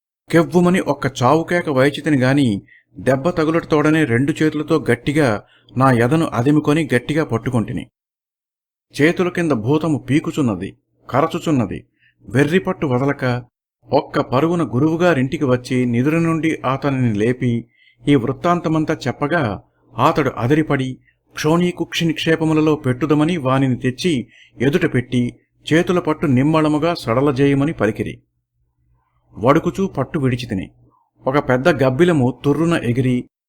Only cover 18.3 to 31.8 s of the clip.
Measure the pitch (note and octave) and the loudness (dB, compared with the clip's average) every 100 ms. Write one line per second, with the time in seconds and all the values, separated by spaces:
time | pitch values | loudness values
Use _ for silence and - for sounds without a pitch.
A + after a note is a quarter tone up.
18.3 | B2 F3 F3 E3+ D#3+ D#3 D#3 B2 - C#3+ | -2 -2 0 0 -2 -2 -4 -4 -4 -2
19.3 | E3+ A#2 F#2 - _ _ - C#3+ E3 B2+ | -2 -2 -6 -12 _ _ 0 0 2 -2
20.3 | - A#2 D3+ D#3 C3+ C3 B2+ _ _ _ | -2 0 0 0 -2 -4 -10 _ _ _
21.3 | - D3+ E3+ F3 - E3 - E3 D3+ E3 | -4 0 2 0 -4 -8 -2 -2 -2 -2
22.3 | D#3+ D#3 D#3 D#3 D3+ C3 B2+ D3+ D3+ D#3 | 0 2 2 2 0 -2 -2 0 2 2
23.3 | F3+ B2+ C3+ C3+ A#2+ C3 B2+ F3+ C3 - | 0 0 0 0 0 -4 -2 -2 -2 -6
24.3 | - - - C3+ E3+ D#3 B2+ - B2 A#2+ | -16 -20 -2 0 0 0 -2 -2 -2 -2
25.3 | - _ _ - D#3 F3 F3+ D#3 D#3 D#3 | -6 _ _ 0 0 2 0 0 -2 2
26.3 | B2 D3 D#3+ D#3 D3+ D#3+ E3 A#2 A#2+ C#3+ | 2 2 2 2 0 0 -2 -2 0 2
27.3 | C3+ C#3+ C#3 D3 - G#2+ A2 - - _ | 2 2 2 0 0 -2 -2 -6 -8 _
28.3 | _ _ _ _ _ _ _ _ _ _ | _ _ _ _ _ _ _ _ _ _
29.3 | - A#2 D#3 F3 F#3 F#3+ - B2 D#3+ C3 | -2 2 2 2 -4 -6 -4 -6 -2 -2
30.3 | A#2+ - F#2+ - _ _ _ _ _ C3 | -2 -4 -8 -8 _ _ _ _ _ -2
31.3 | C3 - B2 D#3+ C#3 | -2 0 2 2 2